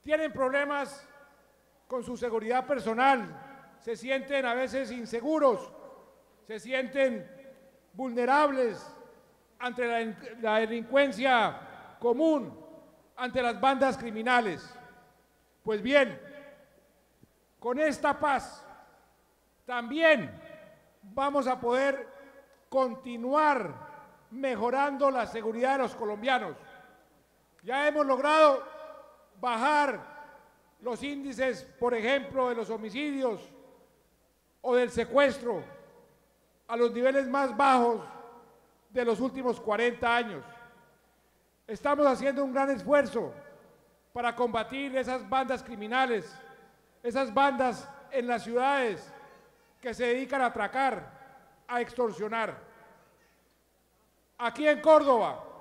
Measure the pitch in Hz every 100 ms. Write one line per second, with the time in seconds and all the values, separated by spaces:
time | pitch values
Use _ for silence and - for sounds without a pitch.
0 | - 311 311 - 262 277 285 285 277 -
1 | - - - _ _ _ _ _ _ 254
2 | 226 240 240 226 220 247 254 277 202 220
3 | 269 269 190 156 - - - - - 226
4 | 247 269 269 277 254 240 262 240 254 247
5 | 226 233 247 311 285 214 - - - -
6 | - - _ _ _ 214 240 262 247 277
7 | 262 220 - - - - - _ _ 180
8 | 262 233 240 277 294 269 240 165 - -
9 | - - _ _ _ _ 247 240 240 233
10 | 226 185 262 226 220 214 226 233 226 269
11 | 277 202 262 247 196 139 - - - -
12 | 233 240 320 302 190 117 - - - _
13 | _ - 247 262 240 214 262 269 269 -
14 | 233 220 226 247 220 151 - - - -
15 | _ _ _ _ _ _ - 214 208 285
16 | 254 175 - - - - - _ _ _
17 | _ _ _ _ _ _ 233 254 311 277
18 | 294 285 302 262 - - - - - _
19 | _ _ _ _ _ _ - 247 233 294
20 | 330 294 143 - - - - - _ _
21 | 196 233 277 285 262 254 233 254 277 269
22 | - - - - - _ _ 269 254 226
23 | 247 233 240 285 302 269 202 - - -
24 | - - _ 226 269 226 233 254 285 269
25 | 277 262 220 226 220 226 254 269 240 -
26 | 220 208 240 254 196 143 - - - -
27 | _ _ _ _ _ _ 185 262 294 302
28 | 285 262 277 311 302 269 - - - -
29 | - - _ - 247 226 262 302 285 214
30 | - - - - - _ _ _ 220 233
31 | 277 285 277 226 262 247 - - 240 240
32 | 220 277 247 269 254 233 220 220 220 208
33 | 294 277 262 190 - - - - _ _
34 | _ _ _ _ _ _ 247 247 247 -
35 | 233 247 285 269 240 190 131 - - -
36 | _ _ _ _ _ _ _ 233 240 226
37 | 247 269 262 269 269 220 277 254 240 220
38 | - - - - - _ _ _ _ 247
39 | 240 214 254 262 254 220 214 208 240 240
40 | 240 240 226 165 - - - - _ _
41 | _ _ _ _ _ _ - 214 285 285
42 | 294 226 262 269 277 262 269 262 180 285
43 | 254 233 156 - - - - _ _ _
44 | _ 240 240 233 247 226 220 262 277 262
45 | 247 254 196 262 262 254 - 226 214 247
46 | 262 226 156 - - - - _ _ _
47 | 240 240 262 208 277 254 254 208 - -
48 | - 269 240 240 214 233 262 277 247 170
49 | - - - - - _ _ _ 247 208
50 | 240 247 262 269 247 233 202 247 269 202
51 | 143 - - - _ _ - 240 240 -
52 | 240 165 214 226 214 131 - - - -
53 | _ _ _ _ _ _ _ _ _ _
54 | _ _ _ _ 240 233 302 294 302 311
55 | 285 240 175 127 - -